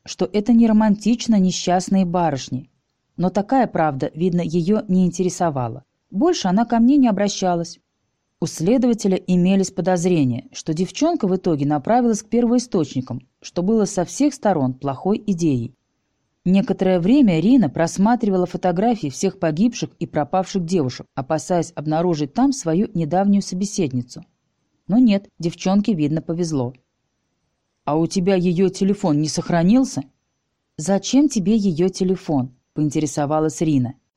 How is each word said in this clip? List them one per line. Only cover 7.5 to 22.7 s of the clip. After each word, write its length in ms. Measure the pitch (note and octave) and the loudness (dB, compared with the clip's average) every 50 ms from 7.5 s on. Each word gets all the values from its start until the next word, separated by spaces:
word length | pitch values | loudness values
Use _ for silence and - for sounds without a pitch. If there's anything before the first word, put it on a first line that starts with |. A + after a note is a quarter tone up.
| F3 E3+ E3+ - - _ _ _ _ _ _ _ _ _ _ _ _ - | -2 -2 -4 -8 -12 _ _ _ _ _ _ _ _ _ _ _ _ -8
У 60 | - | -8
следователя 720 | D#3 - - D#3 F#3+ B3 C4+ A#3+ B3 A#3 A3 - G3 F#3 | -8 -6 -4 0 0 2 2 2 2 0 0 0 -2 -2
имелись 560 | - - - F3+ F3+ F3 F#3 G3 G3 F#3+ F#3 - | -2 -2 0 0 2 4 4 2 2 0 -2 -4
подозрения, 720 | - F3 F#3 F#3 F3 E3+ F#3 F3+ D#3+ C#3 B2+ A#2 C3 - - - | -4 -2 0 0 0 2 0 2 2 2 0 0 -4 -8 -12 -16
что 200 | - - - D#3 | -12 -8 -6 -4
девчонка 540 | D#3+ F#3 - - - D4 E4 F4 D4 - | -4 -4 -4 -4 -2 0 0 0 0 -2
в 80 | F3+ F#3 | -2 -2
итоге 320 | F#3 - F3+ D#3+ C#3 C#3+ | 0 0 0 0 0 0
направилась 560 | C#3+ D3+ D3 C3 - A3 B3 A#3+ A#3 A3 G#3 - | 0 -2 -2 0 0 2 2 2 2 0 -2 -4
к 60 | - | -2
первоисточникам, 960 | - A#3 B3 A3+ A#3+ B3+ A#3+ - - F#3 D3+ - - C3+ B2+ - A#2+ - - _ _ _ | 0 0 2 2 2 0 0 0 -2 -2 -2 -2 -4 -6 -6 -6 -8 -12 -12 _ _ _
что 240 | - - - F3 F3 | -18 -10 -6 -4 -2
было 220 | G3 A3+ A3 G3+ | 0 2 2 0
со 180 | - - F#3 F3 | 0 -2 -4 -4
всех 300 | - - - C#4 D4 C#4 | -4 -2 0 0 0 0
сторон 400 | - - G#3+ F#3 D#3 C3 B2+ C3 | 0 0 0 0 0 0 -2 -4
плохой 460 | - - C#3 C3+ - - F#3 G#3+ A3+ - | -4 -6 -6 -6 -4 -2 -2 -2 -2 -2
идеей. 480 | G3+ G3 E3 E3+ D#3 C3+ A#2+ A#2 - - _ _ _ _ _ _ _ _ _ _ _ _ _ - | -4 -2 0 0 0 0 0 -2 -6 -12 _ _ _ _ _ _ _ _ _ _ _ _ _ -2
Некоторое 560 | F3+ F#3 G3 - - F#3+ - F#3+ F#3 F#3 F3 | 2 2 2 2 0 -2 0 0 2 2 2
время 400 | E3 G3 B3+ D4+ C4+ G3+ E3+ D#3+ | 2 4 4 4 4 4 4 2
Рина 300 | E3 A3 C4+ C4+ F3+ C3+ | 4 4 4 4 4 2
просматривала 720 | - - E3 E3 - F3+ G3 A3 B3 A#3+ A#3 G3+ F#3+ F#3 F3+ | 0 -2 -2 -2 0 0 2 2 2 2 0 0 0 0 0
фотографии 640 | E3+ - - - F3+ E3+ F3 G#3 A#3+ A#3+ - - C#3+ | -2 -4 -2 -2 -2 0 0 0 0 0 -2 -4 -8
всех 300 | - - - F#3+ - - | -6 -4 -4 -4 -4 -2
погибших 520 | F3 D#3+ D3+ D#3 A3 B3 A#3 - - - _ - | -4 -2 0 2 0 0 0 -2 -8 -10 _ -8
и 80 | - | -10
пропавших 580 | - - D#3 C#3+ - - F#3 F#3 - - G3 E3+ | -6 -4 -4 -4 -2 -2 -2 -2 -2 -4 -4 -4
девушек, 420 | D#3+ F#3+ F3 C#3 B2+ - - - _ - | -2 0 0 0 -2 -4 -8 -14 _ -10
опасаясь 580 | - B2+ - D#3+ D3+ - - F3+ E3+ D#3+ - - | -10 -6 -4 -4 -4 -2 -2 -2 -2 -2 -4 -6
обнаружить 600 | - D3 D3+ D3+ D#3+ F3 F3+ E3 D3 D3+ C3 - | -8 -4 -2 -2 0 0 0 0 -2 -2 -4 0
там 180 | A#3 C4 C#4+ C4 | 0 2 2 0
свою 360 | - - E3 | 0 -2 -2